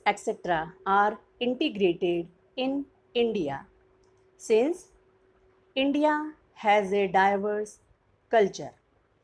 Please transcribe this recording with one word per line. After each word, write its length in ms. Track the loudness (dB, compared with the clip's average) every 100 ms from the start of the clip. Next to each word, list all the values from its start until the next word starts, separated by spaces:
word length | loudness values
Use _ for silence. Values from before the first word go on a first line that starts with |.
| -2
et 140 | -2
cetera 540 | -4 -6 -2 -2 -4 -8 0
are 340 | 2 2 -2 _ -6
integrated 880 | -4 -2 -4 0 0 0 -2 -2 -6 _ _ -6
in 300 | -4 -4 -8 _ _
India. 520 | -2 -2 -2 -4 -8 -12 _ _ _ _ _ _ _
Since 500 | 0 2 2 -2 -10 _ _ _ _ _ _ _ _ -2
India 580 | 0 2 2 0 -4 -14 _
has 400 | -4 2 2 2
a 140 | 0 2
diverse 720 | 2 2 2 -2 -6 -8 -14 _ _ _ _ 0
culture, 420 | 2 2 0 -14 -16 _ _ _ _